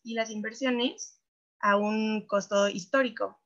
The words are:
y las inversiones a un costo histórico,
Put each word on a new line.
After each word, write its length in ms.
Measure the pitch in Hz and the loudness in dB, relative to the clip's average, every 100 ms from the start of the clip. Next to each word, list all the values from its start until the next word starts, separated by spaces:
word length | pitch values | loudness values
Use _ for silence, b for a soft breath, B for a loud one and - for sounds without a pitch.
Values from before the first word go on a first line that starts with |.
y 100 | 226 | -6
las 160 | 226 226 | -4 -4
inversiones 920 | 214 214 226 269 240 262 - - _ _ _ _ _ | -4 -8 -4 0 2 0 -2 -14 _ _ _ _ _
a 180 | 208 202 | 2 4
un 500 | 208 220 220 214 214 | 2 0 0 -2 -2
costo 400 | 202 196 202 202 | -2 0 2 2
histórico, 720 | 202 175 269 254 - - - | 0 0 2 2 -2 -8 -8